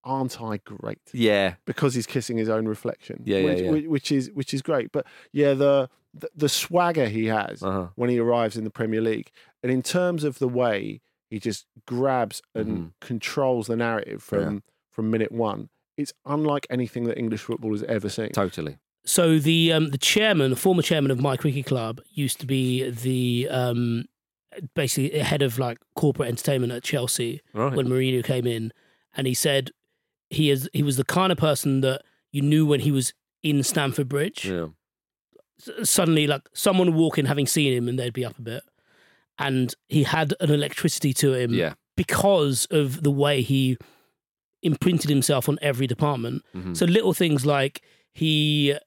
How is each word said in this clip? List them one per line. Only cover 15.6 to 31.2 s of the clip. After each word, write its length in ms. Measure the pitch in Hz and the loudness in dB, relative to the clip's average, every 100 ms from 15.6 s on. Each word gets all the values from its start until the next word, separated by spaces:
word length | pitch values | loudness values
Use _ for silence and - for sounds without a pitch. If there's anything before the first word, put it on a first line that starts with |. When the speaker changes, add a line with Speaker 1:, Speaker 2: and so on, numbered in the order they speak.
| 107 _ _ - | -10 _ _ -8
Speaker 1:
it's 160 | 143 - | -8 -8
unlike 420 | 135 147 151 143 - | -6 -2 0 -2 -4
anything 340 | 123 120 123 | -4 -4 -2
that 140 | 117 117 | -4 -2
English 220 | 117 110 | -4 -4
football 320 | - 113 113 | -6 -6 -4
has 100 | 104 | -4
ever 260 | - 113 101 | -2 -2 -2
seen. 220 | 104 110 | -6 -4
Speaker 2:
Totally. 480 | - 95 - 76 - _ _ | -2 -2 -4 -10 -10 _ _
Speaker 3:
So 340 | - - 170 160 | -2 2 4 4
the, 320 | 147 165 165 | 4 4 4
um, 180 | 160 156 | 2 0
the 80 | 139 | 0
chairman, 520 | - 214 220 175 135 | 0 4 4 4 2
the 60 | 127 | 2
former 240 | 190 180 | 2 2
chairman 280 | 156 160 135 | 2 2 2
of 80 | 127 | 2
My 160 | 139 131 | 0 0
Cricket 300 | 151 139 131 | -2 -4 -4
Club, 340 | 131 113 120 - | -4 -4 -8 -12
used 300 | - 135 - | -4 -4 -4
to 60 | 127 | -4
be 420 | 135 127 127 131 | -2 0 0 -4
the, 600 | 120 127 127 123 120 131 | -4 -2 0 0 0 -2
um, 540 | 131 123 120 120 117 - _ _ _ _ - 156 | -2 -2 0 -2 -4 -6 _ _ _ _ -16 -8
basically 440 | - 139 - 135 151 | -4 -2 -2 -2 -2
head 240 | 131 151 | -2 0
of, 160 | 139 117 | 0 0
like, 200 | 127 117 _ - | -4 -6 _ 0
corporate 320 | 151 131 123 | 0 2 -4
entertainment 440 | 120 - 139 123 | -2 -2 0 -2
at 100 | 123 | -4
Chelsea 560 | - 131 120 - 120 147 _ | -4 -2 -2 -2 -4 -6 _
Speaker 2:
Right. 200 | 107 131 | -2 0
Speaker 3:
when 140 | 135 123 | 0 0
Mourinho 340 | 127 131 127 | 2 2 0
came 220 | 120 127 123 | 0 0 0
in, 260 | 113 113 - _ _ _ | -2 -6 -10 _ _ _
and 120 | - 131 | -4 -2
he 80 | |
said 360 | 123 156 139 131 - _ _ _ _ _ | 0 2 2 -2 -14 _ _ _ _ _
he 200 | 151 151 | 0 2
is, 180 | 139 135 | 2 0
he 100 | 143 | -2
was 120 | 147 131 | 0 0
the 80 | |
kind 280 | 131 180 | 0 2